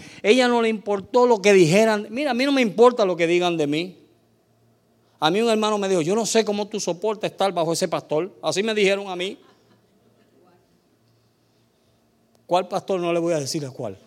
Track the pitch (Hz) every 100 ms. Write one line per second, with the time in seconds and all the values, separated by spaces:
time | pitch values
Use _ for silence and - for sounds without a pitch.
0 | - - 196 254 247 240 226 220 202 202
1 | 185 247 247 220 196 196 160 190 226 208
2 | 214 233 294 240 277 277 233 180 247 233
3 | 196 170 170 175 180 170 143 151 185 -
4 | _ _ _ _ _ _ _ _ _ _
5 | _ - 151 190 233 214 214 208 196 185
6 | 156 220 202 226 208 208 208 208 185 170
7 | 214 208 175 - 196 175 165 165 180 160
8 | - 151 185 - 156 156 220 214 196 196
9 | 202 180 190 - _ _ _ _ _ _
10 | _ _ _ _ _ _ _ _ _ _
11 | _ _ _ _ _ _ _ _ _ _
12 | _ _ _ _ - 175 190 190 - 185
13 | 175 170 170 160 131 165 139 127 117 95